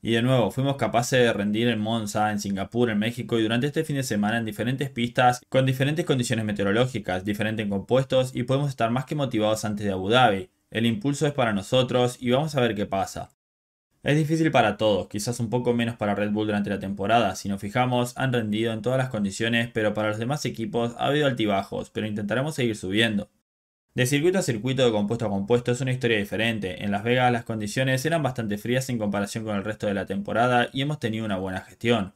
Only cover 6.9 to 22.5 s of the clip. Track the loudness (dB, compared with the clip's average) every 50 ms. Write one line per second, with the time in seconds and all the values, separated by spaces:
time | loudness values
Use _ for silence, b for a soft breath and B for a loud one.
6.9 | 0 -6 -4 -2 -4 -2 -2 -2 -2 0 0 -2 -2 -2 -2 -2 -2 -2 0 2
7.9 | 2 2 2 4 2 2 2 0 -2 -6 -2 0 0 0 0 -2 -2 -2 0 0
8.9 | 0 -2 -2 -4 -4 -4 -4 -2 0 0 2 2 0 0 -2 -4 -4 -2 -2 -2
9.9 | -2 -2 0 2 4 6 6 6 4 2 -4 -10 _ _ _ _ -4 0 0 0
10.9 | 0 0 -2 -2 -2 0 -2 -2 0 0 0 0 0 -2 -2 2 2 2 2 4
11.9 | 2 2 2 2 0 -2 0 2 2 2 2 0 0 0 0 0 0 -2 -4 -2
12.9 | -2 -2 -2 -4 -6 -12 -12 -12 _ _ _ _ _ _ _ _ _ _ _ _
13.9 | _ _ _ 0 2 2 2 2 2 2 2 4 4 4 4 4 2 2 2 2
14.9 | 4 2 0 -2 -6 -6 -4 -4 -4 -4 -2 -2 0 0 0 2 0 2 0 -2
15.9 | -2 -2 -2 0 0 0 0 0 0 0 0 0 0 -2 -2 -2 -4 -4 -4 -6
16.9 | -6 -4 0 4 4 4 4 2 -2 -4 -6 -6 -6 -4 -6 -4 0 0 0 2
17.9 | 2 0 0 -2 -2 -2 -2 0 0 0 0 0 0 0 0 0 -2 -2 -2 -2
18.9 | 0 0 0 -2 -2 -2 -2 -2 -2 -2 -2 0 2 2 0 0 -2 0 0 0
19.9 | 0 0 -2 -2 -2 -2 -2 -4 -4 -4 -4 -6 -6 -6 -8 -4 -2 -2 -2 -2
20.9 | -4 -4 -2 0 0 2 2 0 0 0 0 0 0 0 -2 -4 -6 -8 -8 -6
21.9 | _ -6 -6 -4 -4 -6 -4 -2 -2 -2 -2 -4